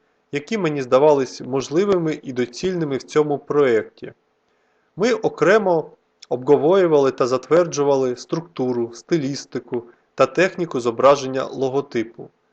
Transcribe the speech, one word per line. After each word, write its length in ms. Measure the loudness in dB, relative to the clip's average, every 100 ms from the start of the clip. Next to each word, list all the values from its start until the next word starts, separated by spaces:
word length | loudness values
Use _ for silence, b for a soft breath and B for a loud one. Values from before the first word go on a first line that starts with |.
| _ _ _
які 260 | -8 -6 -2
мені 240 | -2 -2
здавались 580 | 2 4 6 4 0 -8
можливими 800 | -6 -6 -2 0 2 0 -2 -6
і 100 | -6
доцільними 640 | -4 -6 -4 -4 -4 -4 -6
в 60 |
цьому 360 | -2 0 0 -2
проєкті. 720 | -2 0 2 2 -2 -12 -18 -20 _ _ _ _ _ _ _ -4
Ми 160 | -2
окремо 800 | 0 -4 0 2 2 2 -2 -4 _ _ _ -8
обговорювали 800 | -4 2 4 4 4 4 4 2
та 160 | 0 0
затверджували 920 | -2 2 2 2 0 0 0 0 -6
структуру, 760 | -8 -8 -8 -6 -4 -2 -6
стилістику 880 | -8 -4 -2 -2 -8 -10 -12 -8 -10 -10 B B
та 120 | 0 0
техніку 540 | 2 0 -2 -6 -4
зображення 640 | -4 2 4 4 0 -6
логотипу, 840 | -6 -4 -4 -4 -4 -6 -6 -10 -20 _ _